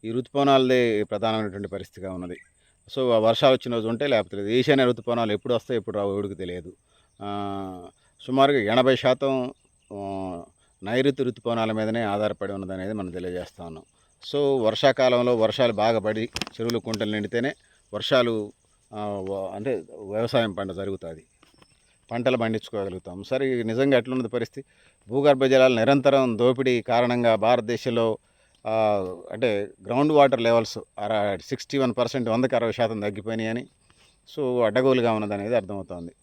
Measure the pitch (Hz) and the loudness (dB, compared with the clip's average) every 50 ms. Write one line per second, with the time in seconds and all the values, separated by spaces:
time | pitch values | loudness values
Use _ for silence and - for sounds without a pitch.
0 | - 110 113 123 123 - _ 139 139 139 139 135 131 127 127 127 123 117 110 104 | -8 -6 -6 -6 -6 -4 _ 0 4 4 6 4 4 4 4 4 4 2 2 0
1 | 107 - - 101 95 113 110 110 107 104 90 101 101 98 - 98 92 - _ - | -2 -2 -4 -4 -2 -2 -2 -2 -4 -4 -6 -8 -10 -10 -10 -10 -12 -12 _ -14
2 | 92 95 92 90 90 87 87 - - _ _ _ _ _ _ _ _ - - 139 | -12 -10 -10 -10 -10 -10 -12 -14 -16 _ _ _ _ _ _ _ _ -12 -6 -2
3 | 131 123 120 113 110 113 113 - - 135 131 123 - 127 120 117 107 113 117 113 | 0 2 2 4 4 4 2 4 4 4 4 4 0 -4 -4 -2 -2 -2 -4 -2
4 | 143 143 131 110 101 87 - 98 101 101 113 127 127 - 143 135 131 123 123 110 | -2 0 0 0 0 -2 -6 -8 -6 0 0 0 4 4 4 4 4 2 2 -2
5 | 110 - 117 117 117 110 104 104 _ 117 123 113 - _ 131 113 101 - 98 104 | -2 -4 -2 -2 0 -2 -2 -4 _ -2 -2 -2 -2 _ -6 -4 -4 -4 -6 -4
6 | 101 101 98 101 101 101 98 78 95 87 90 90 80 87 92 _ _ _ _ _ | -2 -2 -2 -4 -4 -6 -8 -8 -8 -8 -8 -10 -10 -14 -18 _ _ _ _ _
7 | _ _ _ _ 101 101 101 101 101 101 98 98 98 95 92 90 87 92 _ _ | _ _ _ _ -10 -6 -6 -4 -4 -6 -6 -8 -8 -10 -12 -14 -16 -20 _ _
8 | _ _ _ _ - - 127 135 135 139 143 135 107 101 113 127 127 131 131 120 | _ _ _ _ -8 -2 4 4 4 6 6 2 2 2 2 4 4 4 4 4
9 | - 131 131 - 143 139 135 131 123 127 139 _ _ _ _ _ _ _ 101 101 | 4 0 2 2 0 -2 -2 -2 -4 -6 -8 _ _ _ _ _ _ _ -12 -10
10 | 101 98 98 95 95 92 90 85 - - _ _ _ _ _ _ - 98 113 127 | -8 -8 -8 -6 -8 -8 -8 -10 -14 -16 _ _ _ _ _ _ -8 -4 -2 2
11 | 131 143 135 - 135 123 117 - - 120 117 113 113 110 110 110 110 107 110 117 | 2 2 0 0 -4 -4 -4 -6 -6 -4 -2 0 0 -2 0 -2 -2 -2 -2 -2
12 | 117 104 101 104 107 107 - _ 101 98 98 98 98 92 95 92 92 98 110 104 | -2 -2 -2 0 0 -2 -2 _ -8 -8 -6 -8 -8 -8 -8 -8 -8 -6 -6 -6
13 | 95 90 85 90 87 90 90 90 87 - _ - 90 82 80 80 80 _ _ _ | -8 -8 -8 -8 -8 -6 -8 -8 -10 -10 _ -16 -16 -16 -16 -16 -20 _ _ _
14 | _ _ _ _ - - - 143 147 139 139 135 113 110 110 107 - 139 131 - | _ _ _ _ -16 -6 -2 0 0 2 2 2 2 0 0 2 2 2 2 4
15 | 131 127 123 120 123 123 123 117 110 107 107 - 131 120 113 101 107 113 117 110 | 2 2 4 4 2 2 2 2 2 0 2 2 0 0 2 2 0 2 2 0
16 | 95 107 107 110 113 120 _ - - - - - 113 117 120 120 - 117 113 104 | 0 -2 -4 -2 -6 -6 _ -10 -10 -10 -8 -8 -4 -4 -4 -4 -4 -6 -6 -4
17 | 110 107 107 107 104 101 - 117 120 139 - _ _ _ _ _ _ _ - 104 | -4 -2 -2 -4 -4 -2 -2 -2 -2 -2 -6 _ _ _ _ _ _ _ -10 -8
18 | - - 143 127 123 120 113 110 104 104 - _ _ _ _ _ _ _ 113 107 | -4 0 2 2 2 2 0 -4 -4 -8 -12 _ _ _ _ _ _ _ -12 -10
19 | 104 104 101 101 95 95 98 98 95 92 90 101 107 135 127 98 82 - - 78 | -8 -6 -6 -6 -6 -6 -6 -6 -6 -8 -8 -8 -4 -4 -4 -4 -6 -10 -18 -18
20 | 107 95 101 107 117 117 - 131 117 107 95 90 98 95 92 87 98 98 98 95 | -12 -6 -4 -2 -2 0 0 0 0 0 -2 -6 -6 -6 -6 -8 -8 -8 -8 -10
21 | - 82 82 80 - _ _ _ _ _ _ _ - _ _ _ _ _ _ _ | -10 -14 -14 -14 -18 _ _ _ _ _ _ _ -20 _ _ _ _ _ _ _
22 | _ _ 117 120 120 127 127 123 113 113 110 110 - - - 104 98 98 90 92 | _ _ -8 -2 0 0 0 0 0 -2 -2 -4 -6 -6 -6 -6 -6 -6 -8 -10
23 | _ 95 87 95 98 - 135 131 139 135 127 120 113 110 110 120 135 143 139 123 | _ -12 -14 -14 -8 -6 -4 -2 -2 -2 -2 -2 -2 -2 0 0 2 4 4 2
24 | 110 131 127 127 123 110 107 123 113 - _ 139 139 _ _ _ _ _ _ _ | 2 0 -4 -4 -4 -4 -4 -4 -6 -6 _ -16 -18 _ _ _ _ _ _ _
25 | _ - 110 135 139 147 143 131 135 131 131 131 131 131 127 113 110 117 139 143 | _ -6 -2 2 4 4 4 6 4 4 6 8 8 6 6 4 4 4 4 4
26 | 131 143 135 139 131 127 113 104 120 123 131 123 135 127 123 120 107 - 120 120 | 4 4 4 4 4 2 2 2 2 2 2 2 2 0 0 0 0 0 2 2
27 | 123 120 123 123 120 117 113 107 101 113 123 120 113 107 120 110 - 131 120 117 | 2 2 2 2 4 4 4 4 4 4 4 2 2 -2 -4 -4 -2 -2 0 0
28 | 117 113 110 - _ _ _ _ _ _ _ _ _ 110 110 113 110 107 104 101 | 0 0 -2 -4 _ _ _ _ _ _ _ _ _ -2 0 2 2 2 2 2
29 | 95 92 90 87 - - - 107 123 123 107 101 101 - - _ 95 98 120 127 | 0 -4 -8 -10 -12 -12 -6 -2 0 0 0 0 -2 -6 -10 _ -8 -4 0 2
30 | 143 151 156 147 143 135 139 120 117 117 117 117 117 - - 110 - _ _ - | 2 4 8 8 8 8 6 4 4 4 4 4 2 0 -6 -12 -14 _ _ -8
31 | 104 104 110 107 101 104 98 90 - - - - - _ - 139 131 123 113 - | -6 -2 -2 0 0 0 -2 -4 -6 -8 -8 -10 -8 _ -2 0 0 0 0 0
32 | 123 117 - 139 120 113 110 117 127 131 131 120 117 117 104 - 120 113 113 107 | -2 -2 -2 -4 -2 0 0 0 0 2 0 0 0 0 0 0 -2 -2 -2 -4
33 | 104 107 104 101 98 110 113 113 110 110 113 120 131 - _ _ _ _ _ _ | -4 -6 -6 -6 -8 -8 -6 -4 -4 -4 -4 -6 -8 -12 _ _ _ _ _ _
34 | _ _ _ _ _ _ - - 147 127 123 123 117 110 104 127 131 135 131 127 | _ _ _ _ _ _ -8 -4 -4 -2 0 2 2 2 2 4 4 4 4 4
35 | 117 117 110 110 107 101 104 101 98 107 123 117 98 92 101 98 95 - 92 87 | 4 2 0 0 -2 -4 -4 -4 -4 0 -2 -2 -2 -2 -10 -12 -10 -10 -12 -12
36 | 85 87 - _ | -12 -14 -16 _